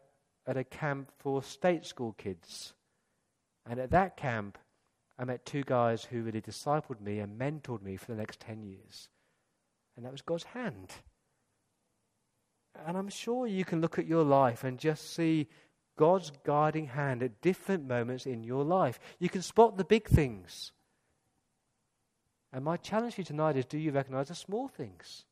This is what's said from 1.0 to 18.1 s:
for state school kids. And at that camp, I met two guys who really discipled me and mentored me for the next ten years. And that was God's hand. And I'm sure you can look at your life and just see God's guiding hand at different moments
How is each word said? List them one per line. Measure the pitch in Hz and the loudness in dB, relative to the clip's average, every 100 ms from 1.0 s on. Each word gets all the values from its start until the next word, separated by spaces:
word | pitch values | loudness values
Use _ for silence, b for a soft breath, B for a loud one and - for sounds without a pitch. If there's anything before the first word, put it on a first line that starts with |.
| 135 - | -8 -8
for | 139 135 | -4 -2
state | 135 - 185 165 - | -4 -2 2 2 -2
school | - 117 | -8 -8
kids. | - 104 92 - - - - _ _ _ _ _ _ _ _ | -8 -8 -10 -12 -16 -18 -20 _ _ _ _ _ _ _ _
And | 113 120 | -10 -8
at | 131 | 2
that | 170 190 - | 4 2 -2
camp, | 139 113 101 - _ _ _ _ _ - | -4 -4 -4 -12 _ _ _ _ _ -10
I | |
met | 127 123 | -6 -6
two | - 147 | -6 -6
guys | 135 123 117 113 | 0 2 4 2
who | - 120 | -4 -6
really | 113 110 | -4 -6
discipled | 107 - 147 151 - 113 | -6 -8 -2 -2 -2 -10
me | 104 104 | -6 -6
and | 101 107 | -6 -4
mentored | 135 156 131 113 | -6 -6 -8 -10
me | 98 95 | -8 -10
for | - | -8
the | 110 | -8
next | 107 - | -8 -10
ten | - 110 | -14 -14
years. | 104 95 - - - _ _ _ _ _ _ _ _ - | -14 -16 -20 -20 -20 _ _ _ _ _ _ _ _ -16
And | 123 | -14
that | |
was | 139 | -10
God's | - 165 | -4 -6
hand. | - 247 233 98 92 - - _ _ _ _ _ _ _ _ _ _ _ _ _ _ _ _ - 156 | -6 -8 -8 -8 -12 -18 -20 _ _ _ _ _ _ _ _ _ _ _ _ _ _ _ _ -14 -6
And | 185 | -4
I'm | 196 | -4
sure | - 226 247 240 | -6 -4 -2 0
you | 190 180 | -2 0
can | 165 | 0
look | 165 - | 0 0
at | 160 | 2
your | 165 | 4
life | 147 139 131 113 | 6 8 6 4
and | 131 127 | -4 -2
just | 156 151 - | -2 -2 -4
see | - 165 160 143 b b b _ - | -2 2 2 0 b b b _ 4
God's | 156 190 160 - | 6 6 2 -8
guiding | - 147 156 156 147 | 0 2 2 0 -4
hand | 135 139 123 | -2 -2 0
at | 127 107 | -2 0
different | 170 185 - 190 135 | 0 0 0 -2 0
moments | 120 117 | -2 0